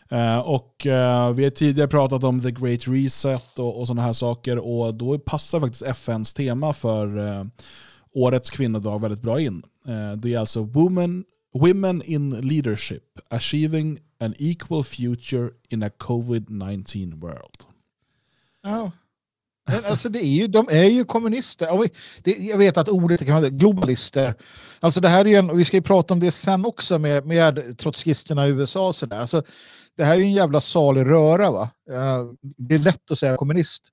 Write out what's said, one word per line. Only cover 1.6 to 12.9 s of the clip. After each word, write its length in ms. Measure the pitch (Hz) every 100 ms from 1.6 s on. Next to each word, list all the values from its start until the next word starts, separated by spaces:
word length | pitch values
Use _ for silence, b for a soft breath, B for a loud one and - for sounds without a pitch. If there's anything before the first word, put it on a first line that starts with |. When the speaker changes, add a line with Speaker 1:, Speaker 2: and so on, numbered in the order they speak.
| 151 143 143
Speaker 1:
pratat 340 | 151 135 131
om 180 | 131 127
The 100 | 123
Great 360 | 123 123 120 127
Reset 720 | 131 135 - 139 131 - -
och, 200 | 120 113
och 80 | 120
såna 140 | 120
här 120 | 120
saker, 440 | 113 120 117 127 120
och 360 | 117 120 113 110
då 240 | 120 147
passar 400 | - 147 - 170
faktiskt 240 | 135 113 131
F 240 | 123 -
N:s 240 | 110 110
tema 400 | - 135 120 151
för, 440 | - 117 107 104 104 104 98
eh, 60 | 98 b b b b b b
årets 360 | 135 123 127 -
kvinnodag 480 | - 123 110 104 104
väldigt 200 | 110 107
bra 200 | 117 127
in. 220 | 147 90 - _ 135
Eh, 300 | 113 104 107
det 160 | 120
är 60 | 120
alltså 240 | 110 117
women, 600 | 107 139 180 180 175 180 - _ _
Women 480 | 127 170 190 190 180 -
in 240 | 151 143
Leadership, 720 | 113 131 156 127 104 -